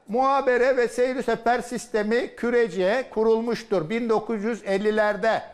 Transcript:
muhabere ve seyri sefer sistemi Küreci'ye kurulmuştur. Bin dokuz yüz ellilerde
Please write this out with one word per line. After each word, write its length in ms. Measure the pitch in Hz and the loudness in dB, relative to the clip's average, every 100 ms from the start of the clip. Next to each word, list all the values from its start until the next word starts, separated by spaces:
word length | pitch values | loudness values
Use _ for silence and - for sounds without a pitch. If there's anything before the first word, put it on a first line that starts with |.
| - | -6
muhabere 680 | 226 269 277 262 247 254 254 | 0 2 2 2 2 4 2
ve 120 | 226 | 0
seyri 340 | 247 254 254 | 0 0 0
sefer 380 | 226 226 233 240 | -2 0 0 0
sistemi 760 | - 240 - 220 208 233 - - | -2 -10 -4 -2 0 0 -2 -4
Küreci'ye 720 | 233 240 226 185 185 247 254 | 0 2 2 2 0 0 -2
kurulmuştur. 800 | 214 226 226 233 226 - 190 156 | 0 2 2 0 -4 -2 -2 0
Bin 180 | 226 233 | -2 0
dokuz 360 | 214 214 226 | 0 0 -4
yüz 180 | 214 220 | -4 -4
ellilerde 800 | - 196 214 214 208 202 220 185 - | -2 -2 0 2 0 0 0 0 -4